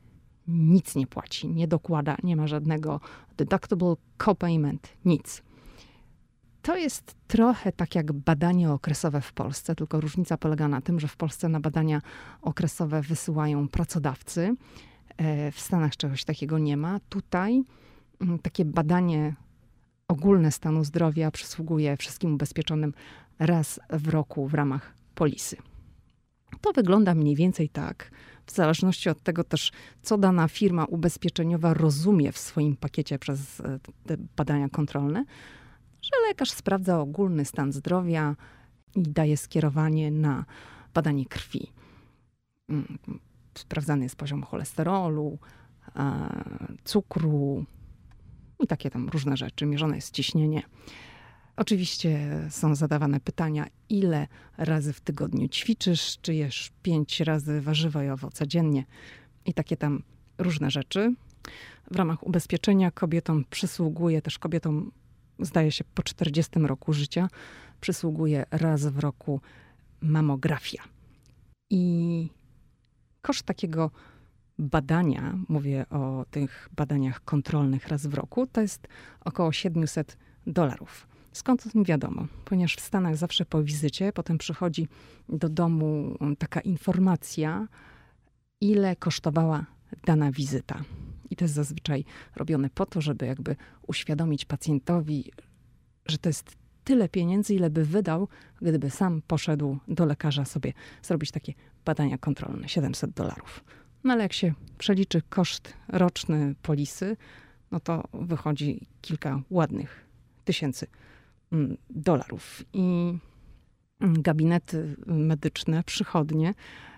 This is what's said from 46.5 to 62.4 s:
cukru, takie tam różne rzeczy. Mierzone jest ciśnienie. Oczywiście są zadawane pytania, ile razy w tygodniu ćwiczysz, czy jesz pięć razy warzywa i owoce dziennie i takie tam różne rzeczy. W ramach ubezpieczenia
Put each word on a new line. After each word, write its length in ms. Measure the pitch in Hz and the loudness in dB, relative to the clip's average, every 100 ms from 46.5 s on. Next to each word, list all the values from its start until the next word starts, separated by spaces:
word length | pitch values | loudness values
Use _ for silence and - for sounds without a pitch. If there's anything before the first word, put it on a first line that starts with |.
| - - - | -12 -12 -12
cukru, 840 | - 208 - - 156 147 139 139 147 - - - - - - - - - 285 | -2 -2 0 0 0 2 0 -2 -6 -12 -20 -20 -20 -20 -20 -20 -18 -4 -2
takie 220 | 151 135 | 0 -4
tam 200 | 123 123 | -4 -4
różne 280 | 160 139 135 | -2 -2 -2
rzeczy. 280 | - - 147 | -4 -4 -2
Mierzone 300 | 147 156 143 | 0 0 -2
jest 180 | - | -6
ciśnienie. 500 | - - 165 151 156 - - - - - - - - - - | -6 -2 2 2 0 -6 -16 -20 -20 -20 -20 -20 -20 -10 -6
Oczywiście 840 | 214 196 175 - 165 147 147 151 156 | 0 0 0 -2 0 0 -2 -6 -8
są 260 | - 156 143 | 0 2 2
zadawane 440 | 151 147 147 143 | 2 2 2 0
pytania, 480 | - - 160 151 147 - - | -2 -4 -2 -2 -6 -12 -4
ile 380 | 208 190 151 147 - - - | 0 2 0 -2 -10 -16 -6
razy 360 | 156 156 147 | 0 0 -2
w 80 | - | -4
tygodniu 460 | - 147 143 - 139 | -6 -4 -2 -2 -2
ćwiczysz, 720 | - - 220 190 165 - - | -2 -2 0 2 0 -2 -6
czy 120 | - | -2
jesz 380 | 156 143 - - - | -2 -2 -4 -10 -6
pięć 360 | 185 160 147 - | 0 0 0 0
razy 420 | 160 156 147 151 | 0 0 0 -2
warzywa 420 | 143 151 160 147 | 0 0 0 0
i 60 | 139 | -2
owoce 380 | 135 131 - 147 | -4 -8 -6 -2
dziennie 380 | 170 160 139 139 - - - - _ - | 2 4 2 -2 -12 -20 -20 -20 _ -4
i 80 | |
takie 240 | 165 - 160 | -4 -4 -2
tam 260 | 147 139 - - - - | -2 -2 -6 -20 -14 -4
różne 340 | 175 151 147 | -2 0 -2
rzeczy. 440 | 139 - 190 226 247 - - - - - - - | -2 -2 0 0 0 -8 -20 -20 -18 -20 -20 -4
W 40 | 180 | 0
ramach 320 | 165 160 - | 0 0 0
ubezpieczenia 640 | 175 | -2